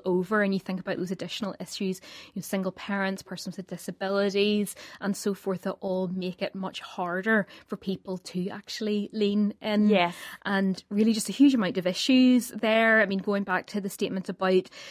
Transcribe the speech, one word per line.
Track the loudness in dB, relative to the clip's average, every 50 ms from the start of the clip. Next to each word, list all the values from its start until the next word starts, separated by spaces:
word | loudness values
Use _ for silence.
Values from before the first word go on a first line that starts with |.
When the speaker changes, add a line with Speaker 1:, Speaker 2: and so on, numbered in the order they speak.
| 0
Speaker 1:
over, | 0 0 0 0 0 0 0
and | 2 2
you | 0 -2
think | -4 -4 -8 -6
about | -4 -6 -6 -6
those | -4 -6
additional | -6 -8 -8 -10 -8 -8 -8 -8 -8 -10
issues, | -12 -12 -8 -6 -4 -4 -4 -6 -10 -20 -20 -20 -20
you | -14 -12 -12
know, |
single | -10 -6 -4 -4 -4 -4
parents, | -6 -8 -8 -6 -4 -2 -2 -4 -4 -6
persons | -10 -14 -14 -12 -10 -12 -10
with | -12 -12 -12
disabilities, | -12 -12 -10 -12 -8 -6 -4 -2 0 0 0 2 2 2 2 4 4 2 0 -2 -6 -12 -16 -20 -14 -8
and | -4 -4 -4
so | -2 -2 -4
forth, | -4 -4 -4 -6 -6 -4
that | -4 -6 -8 -6
all | -6 -4 -2 -2 -2 -2
make | -4 -4 -6 -6 -6 -6
it | -8 -8 -6
much | -8 -8 -8 -8 -10
harder | -14 -12 -8 -6 -6 -4 -4 -2 0 2 2 2 0 -2 -8 -20 -12
for | -12 -12 -10
people | -6 -6 -6 -6 -6 -8 -8 -8
to | -8 -8 -6 -6 -4 -4
actually | -6 -10 -12 -12 -10 -6 -4 -2 -2 -2 -2 -4
lean | -2 0 0 2 2 2 2 0 -2 -4
in. | -4 0 2 4 6 6
Speaker 2:
Yes. | 6 6 4 2 0 -6 -14 -16 -16 -10 -4
Speaker 1:
And | -2 0 0 2 0 -2 -4 -6 -4
really | 0 2 4 4 4
just | 2 -2 -4
a |
huge | 4 6 6 6 6
amount | 4 2 0 0 0
of | -2
issues | -2 -2 -2 2 4 6 8 8 8 6 6 2 0
there. | -6 -2 2 2 4 4 6 6 6 6
I | 4
mean, | 4 0 -2
going | -2 0 -2 -2 0
back | 0 -2 -2 -2 -2
to | -6 -6
the | -4 -4
statement | -4 -4 -4 -2 -2 -4 -6 -6
about, | -6 -2 2 4 4 4 4 2 -10 -18 -18 -18